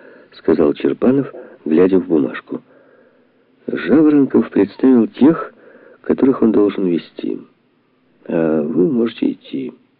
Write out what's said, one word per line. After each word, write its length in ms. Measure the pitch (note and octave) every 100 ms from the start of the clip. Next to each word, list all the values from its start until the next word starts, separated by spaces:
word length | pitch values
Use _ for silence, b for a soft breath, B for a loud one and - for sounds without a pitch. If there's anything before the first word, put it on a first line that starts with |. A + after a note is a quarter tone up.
| b b b
сказал 420 | - - D#2 D2+
Черпанов, 580 | C#3 C#3 C#3 A#2 C3+ C3 - B B
глядя 360 | - D#2+ F#2 F#2
в 80 | E2+
бумажку. 540 | D#2+ B1+ - - B1+ b b b b b b b _ _ _ -
«Жаворонков 840 | B2+ E2 C3+ D3+ D3 C3 A#2 A2+
представил 580 | - G2 - C3 B2+ G#2+
тех, 460 | - C#3 E3 - b b b b b
которых 400 | - - C3+ B2+
он 100 | A#2
должен 360 | G#2 G#2 G2 F#2+
вести. 520 | E2+ - - - - - _ _ _ _ _ _ _ -
А 380 | F2 D#2+ D#2
вы 280 | D2 D#2 F3
можете 400 | B2 A#2 - -
идти. 420 | - - C#3+ B2+ A#2+ _ _